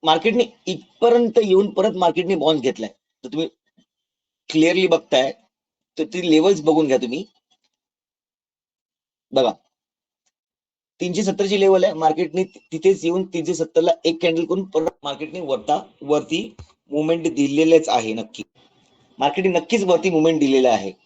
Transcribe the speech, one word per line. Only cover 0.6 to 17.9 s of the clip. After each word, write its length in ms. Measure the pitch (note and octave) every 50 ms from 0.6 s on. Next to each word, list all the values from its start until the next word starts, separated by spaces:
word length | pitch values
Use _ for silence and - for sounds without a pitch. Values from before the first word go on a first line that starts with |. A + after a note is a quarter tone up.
| _
इथपर्यंत 720 | - F#3 D3+ - _ _ _ - A#3 A#3 A#3+ A#3+ A3+ A3+ - G#3+
येऊन 260 | G3+ F#3 F#3+ G#3 G3+
परत 260 | G3+ - F#3+ A3 A3
मार्केटने 400 | F#3 F3+ E3+ D#3+ E3+ F3+ E3+ G3
बाउन्स 260 | E3 C#3+ D#3 D#3+ D3
घेतलाय, 280 | A#2+ C3 A#2+ - A2 G2+ - _ _ _ _ _ -
तर 40 | B2
तुम्ही 200 | A2 D3+ E3 - _ _ _ _ _ _ _ _ _ _ _ _ _ _ _ _ _ _ _ _
क्लिअरली 380 | - D#3+ D#3 E3 F3 F#3 F#3+ F3
बघताय, 440 | E3 D#3+ - _ - C3 B2+ C#3 - _ _ _ _ _ _ _ _ _ _ _ _ -
तर 60 | D#3+
ती 260 | D#3 - F3+ F3 F3
लेवल्स 300 | D#3 D#3 D#3+ F#3+ G3 D#3+
बघून 260 | D3 D#3 E3+ E3 D#3+ C#3
घ्या 100 | C3 B2
तुम्ही. 260 | B2 A#2 A#2+ D#3 G#3 - _ _ _ _ _ _ _ _ _ _ _ _ _ _ _ _ _ _ _ _ _ _ _ _ _ _ _ _ _ _ _ _ _ _ _ _ _ _ _ _ -
बघा, 180 | C3+ C3 A2+ G#2 _ _ _ _ _ _ _ _ _ _ _ _ _ _ _ _ _ _ _ _ _ _ _ _ _ _ _ _ _
तीनशे 220 | F3 F3+ F3+ G3 A3
सत्तर 240 | F#3+ - - G3+ G3
ची 120 | G3+ G3
लेवल 240 | G3 G3 F#3+ F#3 E3+
आहे, 100 | E3 D#3
मार्केटने 500 | D#3 D#3+ D#3 D#3 D#3 F3+ D#3 D3 F3+ F#3+
ति-, 180 | F#3 _ - _ _
तिथेच 340 | - D#3+ D#3+ F#3+ G3 D#3 D3+
येऊन 200 | E3 F3 F#3+ F#3+
तीनशे 280 | F#3 - E3+ D#3 D#3 F3+
सत्तर 280 | D#3 E3 D#3+ _ E3
ला 100 | E3 F3 E3 - _
एक 180 | E3 E3 E3
कॅन्डल 240 | - E3+ E3 E3 E3+
करून 180 | D#3+ F3 F#3 F#3+
परत 380 | F#3+ - F#3 D#3+ D#3+ - _ -
मार्केटने 360 | C#3+ C#3 A#2+ D3+ D3+ - F#3
वरता-, 420 | F3 C#3 C3+ A#2 A2 - F#3 F#3+ F#3+ - _ _
वरती 540 | - C#3 D3 D3+ D3 - D#3+ F3 A3 A3+ - - - _ _ _ _ _
मुवमेंट 360 | C#3 D3 D#3 D#3 E3+ E3+ D#3+ D3+ -
दिलेलेच 540 | B2+ C#3+ C3+ C#3 D3 D#3+ D#3+ E3 D#3+ D#3+
आहे 240 | -